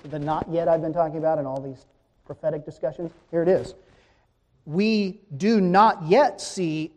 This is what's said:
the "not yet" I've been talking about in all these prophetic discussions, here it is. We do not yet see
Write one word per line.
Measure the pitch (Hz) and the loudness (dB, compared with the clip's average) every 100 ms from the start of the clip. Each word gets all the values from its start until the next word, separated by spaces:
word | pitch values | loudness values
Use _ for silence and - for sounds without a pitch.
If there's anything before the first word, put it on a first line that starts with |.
| 143 | -12
the | 151 | -6
"not | 147 156 - | -4 -4 -4
yet" | 170 170 | -2 2
I've | 165 | 2
been | 156 | 0
talking | 165 160 156 | -2 -2 -2
about | 156 151 | -2 -2
in | 135 | -4
all | 135 | -8
these | 135 127 _ _ _ _ - | -10 -14 _ _ _ _ -20
prophetic | 143 156 151 151 | -8 -6 -6 -8
discussions, | - 165 160 165 - _ | -8 -8 -6 -10 -12 _
here | 165 | 0
it | 165 | 2
is. | 165 - - _ _ _ _ _ _ _ _ - | 2 0 -14 _ _ _ _ _ _ _ _ -6
We | 165 214 214 190 185 - 139 | -2 0 2 -2 -6 -14 -4
do | 202 220 | 2 4
not | 180 185 220 190 160 | 4 6 4 4 2
yet | 226 285 - | 4 4 0
see | - 196 170 156 160 | -10 -4 -4 -4 -4